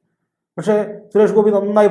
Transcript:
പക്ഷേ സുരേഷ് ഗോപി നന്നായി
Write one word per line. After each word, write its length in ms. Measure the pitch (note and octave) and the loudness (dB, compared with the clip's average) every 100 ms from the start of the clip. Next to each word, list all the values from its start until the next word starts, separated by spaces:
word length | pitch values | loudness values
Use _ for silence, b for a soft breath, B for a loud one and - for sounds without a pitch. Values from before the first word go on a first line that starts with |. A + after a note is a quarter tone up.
| _ _ _ _ _ - | _ _ _ _ _ -10
പക്ഷേ 180 | F3+ G#3+ G3+ - - | -2 -2 -4 -10 -6
സുരേഷ് 220 | G3+ G#3 G#3 | 0 2 2
ഗോപി 120 | G#3 G3+ | 2 0
നന്നായി 340 | G3+ G#3 G#3 | 0 0 0